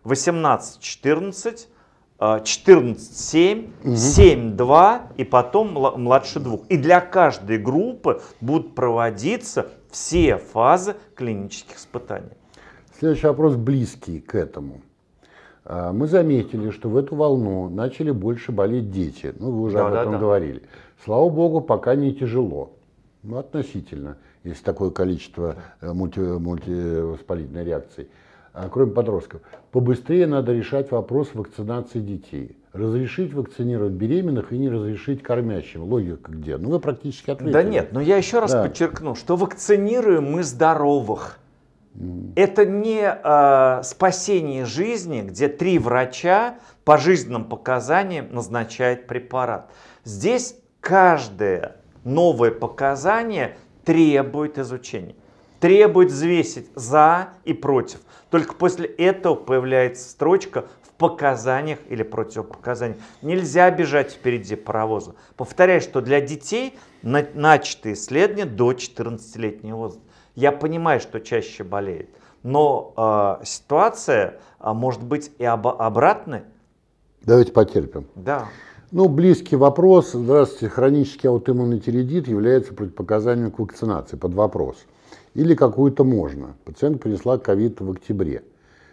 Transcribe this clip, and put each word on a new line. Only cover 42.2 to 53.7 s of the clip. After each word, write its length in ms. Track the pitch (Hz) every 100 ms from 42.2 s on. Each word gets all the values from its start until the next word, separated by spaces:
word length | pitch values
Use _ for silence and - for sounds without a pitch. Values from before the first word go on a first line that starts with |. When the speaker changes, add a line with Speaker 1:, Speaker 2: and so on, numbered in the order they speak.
| 92 92
Speaker 1:
Это 300 | 190 196 196
не, 420 | 202 220 220 202
а, 760 | - 151 147 143 135 131 131
спасение 800 | - - 190 180 - 190 151 131 123
жизни, 560 | 117 214 226 175 127
где 260 | 98 90 143
три 300 | 147 175 170
врача 800 | 113 123 127 - 175 196 240 240 - _ -
по 120 | 151
жизненным 480 | 151 175 117 117 107
показаниям 840 | 117 - 127 113 175 190 165 117
назначают 760 | 120 98 117 113 - 123 123 -
препарат. 640 | 123 127 127 123 104 - - - _
Здесь 520 | 117 101 156 247 - - _ _
каждое 960 | - 190 180 156 113 98 104 92 - - _ _
новое 460 | 120 147 175 123 117
показание 1080 | 113 117 - 139 139 165 226 233 190 117 - _